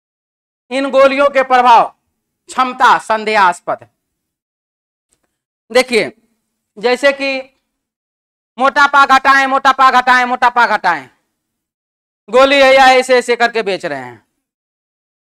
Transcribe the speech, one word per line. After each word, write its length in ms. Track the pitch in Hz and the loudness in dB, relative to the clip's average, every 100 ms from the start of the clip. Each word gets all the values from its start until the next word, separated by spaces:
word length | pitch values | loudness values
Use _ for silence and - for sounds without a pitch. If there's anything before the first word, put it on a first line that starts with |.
| _ _ _ _ _ _ _ | _ _ _ _ _ _ _
इन 200 | 269 277 | -8 -2
गोलियों 380 | 269 269 269 285 | 2 2 2 0
के 120 | 269 | 0
प्रभाव 500 | 262 254 247 226 165 - _ _ _ _ _ | 0 2 4 2 0 -8 _ _ _ _ _
क्षमता 480 | - 262 254 247 220 | -6 -6 0 0 0
संदेहास्पद 800 | - 220 214 214 185 175 - 131 | -2 -6 -2 0 0 -2 -8 -10
है। 100 | - _ _ _ _ _ _ _ _ _ _ _ _ _ _ _ _ _ _ | -12 _ _ _ _ _ _ _ _ _ _ _ _ _ _ _ _ _ _
देखिए, 420 | 240 254 226 139 - _ _ _ _ _ 214 | -4 -2 -4 -4 -10 _ _ _ _ _ -8
जैसे 340 | 233 247 277 | -6 -2 -2
कि 260 | 277 277 269 262 _ _ _ _ _ _ _ _ _ _ - | -4 -6 -8 -12 _ _ _ _ _ _ _ _ _ _ -4
मोटापा 460 | 262 285 285 277 277 | -2 0 2 2 2
घटाएं, 380 | 262 277 277 269 | 2 2 0 0
मोटापा 440 | 269 269 262 262 | 0 -2 2 2
घटाएं, 340 | 247 254 254 | 2 2 0
मोटापा 420 | 247 247 247 240 220 | -2 -2 -2 0 0
घटाएं, 420 | 214 185 156 127 _ _ _ _ _ _ _ _ _ _ _ - | -2 -4 -6 -10 _ _ _ _ _ _ _ _ _ _ _ -2
गोली 320 | 247 269 277 | 2 2 4
है 140 | 269 | 4
या 120 | 269 262 | 4 4
ऐसे 260 | 254 247 254 | 2 2 -2
ऐसे 180 | 247 233 | 0 -2
करके 260 | 233 208 | -2 -4
बेच 220 | 196 180 170 | -6 -6 -8
रहे 120 | 139 | -10
हैं, 280 | 123 117 _ _ _ _ _ _ _ _ _ _ | -12 -18 _ _ _ _ _ _ _ _ _ _